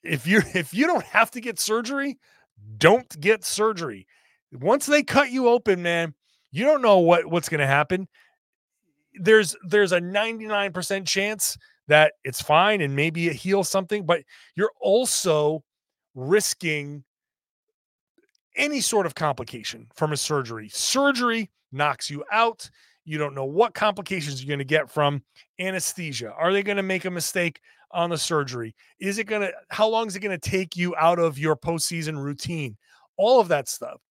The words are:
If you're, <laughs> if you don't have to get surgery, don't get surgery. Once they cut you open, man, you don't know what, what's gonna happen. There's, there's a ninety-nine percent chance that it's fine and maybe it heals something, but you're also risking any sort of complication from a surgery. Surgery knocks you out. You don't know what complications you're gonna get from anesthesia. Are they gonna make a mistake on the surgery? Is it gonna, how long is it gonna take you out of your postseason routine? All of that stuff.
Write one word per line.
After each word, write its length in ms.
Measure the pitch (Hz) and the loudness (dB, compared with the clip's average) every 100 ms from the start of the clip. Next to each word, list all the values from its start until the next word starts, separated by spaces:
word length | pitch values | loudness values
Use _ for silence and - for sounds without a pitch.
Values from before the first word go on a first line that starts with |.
If 240 | 165 156 131 | -4 -6 2
you're, 180 | 208 156 | 2 2
<laughs> 60 | |
if 180 | 185 156 | -4 -6
you 140 | 185 311 | -2 0
don't 180 | 320 | 0
have 260 | - 208 226 | 0 0 0
to 80 | 247 | -2
get 180 | 233 202 | -10 -6
surgery, 600 | - 220 233 277 277 - _ _ _ _ 104 107 | -2 -2 -2 -6 -6 -8 _ _ _ _ -20 4
don't 440 | 156 226 - 156 | 6 6 0 -6
get 240 | 165 214 | 0 0
surgery. 640 | - - 214 196 160 101 92 _ _ _ _ | -2 -2 -2 -2 -8 -10 -18 _ _ _ _
Once 340 | 123 143 269 - | -6 0 0 4
they 160 | 294 | 2
cut 280 | - 262 277 | 4 2 2
you 180 | 254 240 | 2 2
open, 340 | 240 220 185 | 2 2 0
man, 320 | 175 170 165 - _ _ _ | 0 0 -2 -8 _ _ _
you 140 | 135 | -2
don't 180 | 262 302 | 2 4
know 160 | 240 190 | 6 6
what, 280 | 170 170 165 | 8 6 4
what's 220 | 165 - | -2 -2
gonna 180 | 156 139 | 0 2
happen. 420 | 139 151 185 190 _ _ _ _ _ _ _ _ _ _ | 2 2 -2 -6 _ _ _ _ _ _ _ _ _ _
There's, 420 | - 180 220 190 - 180 | -4 6 6 6 -6 0
there's 260 | 208 196 | 2 4
a 80 | 175 | 2
ninety-nine 720 | 175 202 226 226 220 208 202 | 0 -2 -2 -4 -4 -2 -2
percent 340 | 180 175 196 180 | -4 -4 -4 -2
chance 500 | 190 202 214 - - _ _ - | -2 -2 -2 -6 -6 _ _ 4
that 260 | 151 151 - | 6 6 2
it's 180 | - - | -10 -10
fine 380 | - 151 196 208 | 2 4 4 2
and 140 | 147 | 0
maybe 340 | 139 160 165 170 | 0 -2 0 -4
it 60 | |
heals 340 | 139 185 196 180 | -4 -2 0 0
something, 360 | 196 185 208 | -2 -2 -6
but 180 | 165 170 - - - | 0 -2 -2 -20 -14
you're 180 | - 196 _ | -4 -4 _
also 840 | 175 208 254 - 185 151 151 156 _ _ _ _ _ | 2 2 2 -2 2 2 2 -2 _ _ _ _ _
risking 920 | 131 131 202 - - 170 151 143 147 - _ _ _ _ _ _ _ _ _ _ _ _ _ _ - | -12 2 2 2 -4 -4 -4 -6 -14 -18 _ _ _ _ _ _ _ _ _ _ _ _ _ _ -4
any 240 | 294 285 | -2 -2
sort 260 | - 220 175 | 0 0 -2
of 80 | |
complication 720 | - 156 131 117 123 107 113 113 | -2 -4 -2 -8 -12 -12 -12 -18
from 180 | - 156 | -4 -2
a 40 | 147 | -2
surgery. 520 | - 147 120 113 107 | -2 -4 -4 -10 -12
Surgery 840 | - - 262 277 254 247 226 208 _ _ | -6 -2 2 2 2 0 -2 -4 _ _
knocks 380 | 131 147 131 - | -2 0 0 -8
you 140 | 147 - | -10 -4
out. 380 | 214 233 - - _ _ _ | 0 0 -2 -18 _ _ _
You 120 | - 151 | -10 -4
don't 180 | 147 | -4
know 120 | 139 135 | -4 -4
what 280 | 156 233 | 0 0
complications 680 | - 214 202 185 190 147 135 | 2 -2 -2 -6 -6 -6 -8
you're 120 | 135 | -6
gonna 100 | 143 | -6
get 260 | 135 156 135 | 0 0 0
from 320 | - 143 143 _ _ _ - | 0 0 0 _ _ _ -10
anesthesia. 720 | 185 185 - - 160 123 113 | -6 -4 -6 -8 -10 -8 -10
Are 200 | - 165 | -2 0
they 100 | 196 | 2
gonna 200 | 202 202 | 0 -2
make 220 | 190 185 | -2 -2
a 60 | 185 | -4
mistake 500 | 180 156 190 170 - _ _ _ | -6 -4 -2 -2 -4 _ _ _
on 200 | 180 170 | -4 -2
the 80 | 165 | -2
surgery? 560 | - 156 139 123 113 - _ _ | 0 -2 -2 -6 -10 -14 _ _
Is 180 | 190 202 | -6 -4
it 60 | |
gonna, 260 | 220 214 196 - _ | -4 -4 -4 -8 _
how 180 | - 220 | 2 2
long 180 | 226 226 | 2 -2
is 100 | 190 | -6
it 40 | |
gonna 180 | 202 180 | -6 -6
take 380 | - 196 180 180 | -2 -2 -4 -4
you 180 | 175 165 | -4 2
out 220 | 165 175 | 2 4
of 200 | 165 139 | 0 0
your 180 | 156 151 | -2 -2
postseason 680 | 156 170 - 170 156 151 | -2 -4 -4 -6 -6 -6
routine? 540 | 139 143 - 165 135 104 _ _ _ - | -8 -8 -8 -6 -8 -10 _ _ _ 0
All 240 | 208 254 | 4 4
of 80 | 190 | 4
that 200 | 160 127 | 0 -2
stuff. 320 | - - - _ | -10 -12 -14 _